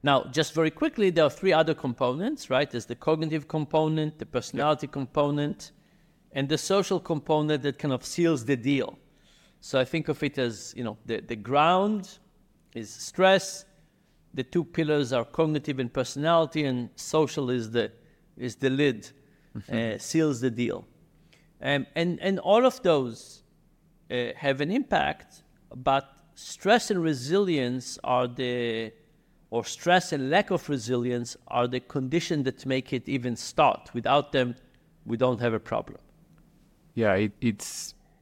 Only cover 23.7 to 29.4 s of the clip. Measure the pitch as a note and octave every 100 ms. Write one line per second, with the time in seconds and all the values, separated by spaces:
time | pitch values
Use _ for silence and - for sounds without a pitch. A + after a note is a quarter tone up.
23.7 | _ _ _ _ B2 A#2+ - C#3+ C3+ D3
24.7 | A3+ - F#3 C#3+ D3+ - - _ _ _
25.7 | B2 B2+ C3+ - _ _ - - - F#3+
26.7 | A3+ - G3 E3 C#3 B2+ F#3 G3 D#3 B2
27.7 | B2+ - - - B2+ B2 B2 B2+ B2 A#2+
28.7 | A2+ A2+ - _ _ _ _